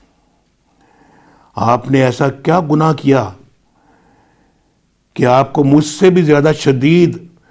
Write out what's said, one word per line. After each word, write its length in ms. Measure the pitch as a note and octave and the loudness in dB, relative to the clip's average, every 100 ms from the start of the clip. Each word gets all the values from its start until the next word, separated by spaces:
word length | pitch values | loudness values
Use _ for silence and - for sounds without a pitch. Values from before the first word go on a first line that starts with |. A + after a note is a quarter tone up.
| _ _ _ _ _ _ _ _ _ _ _ _ _ _ _ - | _ _ _ _ _ _ _ _ _ _ _ _ _ _ _ -6
आपने 440 | A2+ A#2+ C3+ C3+ | -2 -2 0 0
ऐसा 260 | C3 A#2+ C#3 | 0 -2 -4
क्या 300 | C3+ - F3 | -4 -2 -2
गुनाह 320 | D3+ D#3 D#3+ D#3 | 0 -2 0 -2
किया 280 | C#3 C3+ G2+ - - _ _ _ _ _ _ _ _ _ _ _ _ _ _ _ _ - | 0 0 -2 -12 -20 _ _ _ _ _ _ _ _ _ _ _ _ _ _ _ _ -4
कि 80 | B2+ | 0
आपको 380 | B2+ C3+ - | 0 0 0
मुझसे 460 | C#3 D3 D3+ - F#3 | 2 2 0 0 2
भी 140 | F3+ | 2
ज़्यादा 300 | D3+ D3 D3+ | 2 2 2
शदीद, 760 | D3 D3 C3 C#3+ F3 E3 A#2 - _ _ | 0 -2 0 2 2 2 -2 -14 _ _